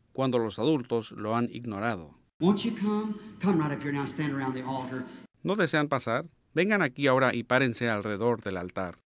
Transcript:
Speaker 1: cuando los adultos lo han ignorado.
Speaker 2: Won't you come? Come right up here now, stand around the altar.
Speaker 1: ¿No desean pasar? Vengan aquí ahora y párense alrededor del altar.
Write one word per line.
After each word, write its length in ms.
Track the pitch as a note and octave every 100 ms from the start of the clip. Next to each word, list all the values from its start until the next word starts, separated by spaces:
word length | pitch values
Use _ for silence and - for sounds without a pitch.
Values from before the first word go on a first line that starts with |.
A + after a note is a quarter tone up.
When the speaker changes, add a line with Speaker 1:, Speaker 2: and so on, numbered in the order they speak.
| _
Speaker 1:
cuando 260 | - C3 B2
los 220 | A2+ G2
adultos 500 | B2 D#3 A#2 A#2 G#2+
lo 220 | A2 G#2+
han 140 | A2+ A#2+
ignorado. 640 | - A#2+ G2 A2+ G#2 D2+ - _ -
Speaker 2:
Won't 200 | E3 G3+
you 100 | A#3 G3+
come? 400 | G#3 G#3+ A3 G3+ - -
Come 180 | F3+ F3
right 140 | D3+
up 100 | C#3+
here 100 | D3
now, 140 | C#3+ C#3
stand 260 | B2+ D3+
around 220 | C#3 C3
the 80 | B2+
altar. 420 | B2+ C3 B2+ C3 B2+ - - _
Speaker 1:
¿No 140 | D#3 G#3
desean 320 | E3+ D#3 D3
pasar? 380 | C3 A#2+ A#2 E3 _ _
Vengan 260 | D3+ F#3 G#3+
aquí 280 | D#3 B2 C#3
ahora 260 | C3 B2+
y 80 | A2+
párense 460 | A2+ B2+ C3 A#2 A#2+
alrededor 520 | G#2+ G#2 G2+ A#2 A2+
del 140 | G#2+ F#2
altar. 420 | F2+ - F#2 E2+ _